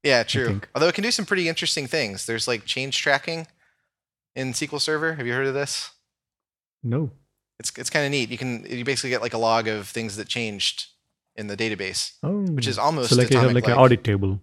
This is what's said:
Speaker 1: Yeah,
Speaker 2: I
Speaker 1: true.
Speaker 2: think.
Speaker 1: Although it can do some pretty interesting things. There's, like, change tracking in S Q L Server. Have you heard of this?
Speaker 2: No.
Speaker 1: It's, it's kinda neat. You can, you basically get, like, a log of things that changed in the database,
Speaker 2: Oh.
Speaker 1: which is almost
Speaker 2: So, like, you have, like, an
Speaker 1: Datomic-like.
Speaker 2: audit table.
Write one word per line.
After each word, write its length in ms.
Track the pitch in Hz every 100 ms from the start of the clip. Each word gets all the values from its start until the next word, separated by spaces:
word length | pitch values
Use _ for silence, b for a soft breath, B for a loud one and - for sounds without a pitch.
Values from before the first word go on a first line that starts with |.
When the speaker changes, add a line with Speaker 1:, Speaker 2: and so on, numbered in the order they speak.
Speaker 1:
Yeah, 180 | 147 123
Speaker 2:
I 20 |
Speaker 1:
true. 220 | 110 135 123
Speaker 2:
think. 220 | 101 -
Speaker 1:
Although 140 | 135 165
it 80 | 175
can 80 |
do 80 | 214
some 140 | 240 196
pretty 240 | 190 165
interesting 380 | 160 165 - 135
things. 400 | 160 113 95 -
There's, 200 | 113 120
like, 180 | 117 -
change 320 | - 135 131
tracking 480 | - 139 - 165 160 _ _ _ _ _ _ _ _ 127
in 120 | 131
S 100 | 120
Q 100 | 147
L 80 | 147
Server. 360 | 156 156 160 156
Have 120 | 120
you 60 |
heard 140 | 123 135
of 60 |
this? 380 | 135 143 - - _ _ _ _ _ _ _ _ _
Speaker 2:
No. 300 | 120 123 147 - _ _ _ _
Speaker 1:
It's, 120 | - -
it's 120 | -
kinda 200 | 156 143
neat. 200 | 143 113
You 80 | 120
can, 280 | 131 117 98
you 160 | 123 120
basically 240 | 127 131
get, 120 | 123
like, 120 | 117
a 40 | 113
log 280 | 113 113 110
of 200 | 107 98
things 280 | - 113 101
that 120 | 101
changed 580 | 120 113 101 - - - _ _ _ _ -
in 100 | 104
the 100 | 101
database, 560 | 117 101 95 95 - -
Speaker 2:
Oh. 200 | 147 208 190 147
Speaker 1:
which 100 | 120
is 100 | 123
almost 320 | 143 160 120
Speaker 2:
So, 60 | 123
like, 120 | 123
you 80 | 131
have, 140 | 127
like, 140 | 120 113
an 60 |
Speaker 1:
Datomic-like. 60 | 123
Speaker 2:
audit 260 | 127 120 -
table. 340 | 101 98 98